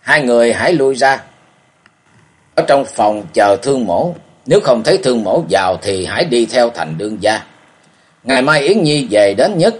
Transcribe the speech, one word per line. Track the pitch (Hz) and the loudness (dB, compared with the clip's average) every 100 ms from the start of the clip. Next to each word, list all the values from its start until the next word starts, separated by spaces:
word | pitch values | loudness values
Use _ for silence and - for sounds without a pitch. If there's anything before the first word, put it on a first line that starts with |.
"Hai | - 151 | 0 0
người | 131 120 117 | 2 2 2
hãy | 101 123 | 2 0
lui | 170 135 | 0 0
ra. | 131 135 135 - _ _ _ _ _ _ _ _ _ _ _ _ | 2 0 0 -6 _ _ _ _ _ _ _ _ _ _ _ _
Ở | - 160 | -4 2
trong | 139 | 0
phòng | 131 - 107 107 95 | 0 0 0 0 -4
chờ | - 101 98 | 0 2 2
Thương | 131 135 107 | 0 -2 -2
Mỗ, | 87 165 170 - _ - | -2 -2 -6 -16 _ 0
nếu | 180 | 0
không | 175 117 | 2 0
thấy | 107 190 | 2 0
Thương | 131 120 | 0 -2
Mỗ | 101 127 170 | 0 -2 0
vào | 95 92 90 | -2 0 -4
thì | - 95 | -4 -6
hãy | 87 101 | -6 -4
đi | 87 120 113 | -2 0 0
theo | 123 120 | 0 0
Thành | 117 80 80 | -2 -8 -6
đương | 107 107 | -8 -4
gia. | 101 107 - _ _ _ _ _ _ _ | -2 -2 -8 _ _ _ _ _ _ _
Ngày | 117 127 | -4 0
mai | 131 156 | 2 2
Yến | 139 214 | 2 2
Nhi | 160 147 127 | 2 0 0
về | 104 101 | 2 2
đến | 101 156 196 | 2 0 2
nhất | 185 226 | 0 0